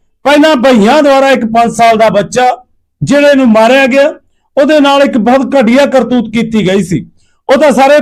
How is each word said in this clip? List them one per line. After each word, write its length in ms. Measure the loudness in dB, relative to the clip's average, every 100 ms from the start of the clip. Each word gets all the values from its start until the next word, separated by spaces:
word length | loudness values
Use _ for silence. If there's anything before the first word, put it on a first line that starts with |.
| _ _ -2
ਪਹਿਲਾਂ 300 | 2 2 2
ਭਈਆਂ 460 | 2 2 2 2
ਦੁਆਰਾ 260 | 2 0 0
ਇੱਕ 140 | -2 -2
ਪੰਜ 280 | -2 -2
ਸਾਲ 240 | 0 0 2
ਦਾ 100 | 0
ਬੱਚਾ 380 | 0 -4 -2 -2 -4 _ _ _ _
ਜਿਹੜੇ 340 | -2 0 2 2
ਨੂੰ 120 | 2
ਮਾਰਿਆ 380 | 2 2 2 0
ਗਿਆ, 200 | 0 -2 -4 _ _ _ -4
ਉਹਦੇ 220 | 0 2
ਨਾਲ 240 | 2 0
ਇੱਕ 140 | 0 -2
ਬਹੁਤ 380 | 0 -2 0 -2
ਘਟੀਆ 300 | 0 0 0
ਕਰਤੂਤ 440 | -2 -2 -4 -4
ਕੀਤੀ 340 | -6 -4 -4 -2
ਗਈ 160 | -2
ਸੀ, 160 | -4 -6 -8 _ _ _ -4
ਉਹ 80 | 0
ਤਾਂ 140 | 0
ਸਾਰੇ 280 | 0 2 0